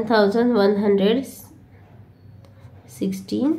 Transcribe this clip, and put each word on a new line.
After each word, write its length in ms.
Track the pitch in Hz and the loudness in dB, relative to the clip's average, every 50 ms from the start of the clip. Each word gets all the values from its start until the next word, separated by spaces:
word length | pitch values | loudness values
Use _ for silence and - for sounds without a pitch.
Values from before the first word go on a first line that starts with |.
| 220 220 | -2 0
thousand 420 | 233 214 202 196 220 233 240 247 240 208 | 2 2 2 2 2 0 0 2 2 2
one 160 | 196 202 208 202 214 | 2 2 2 2 2
hundred 420 | 202 202 196 190 208 240 269 262 - - - - - - - - - - - - - - - - - - - - - - - - - - - - - - - - | 2 2 2 2 2 0 0 -4 -8 -14 -20 -20 -20 -20 -20 -20 -20 -20 -20 -20 -20 -20 -20 -20 -20 -20 -20 -20 -20 -20 -20 -20 -20 -20 -20 -20 -20 -20 -20 -20
sixteen 640 | - - - 202 190 190 - - - 208 214 254 302 339 | -20 -12 -8 -6 -6 -6 -8 -10 -8 -6 -4 -2 -4 -4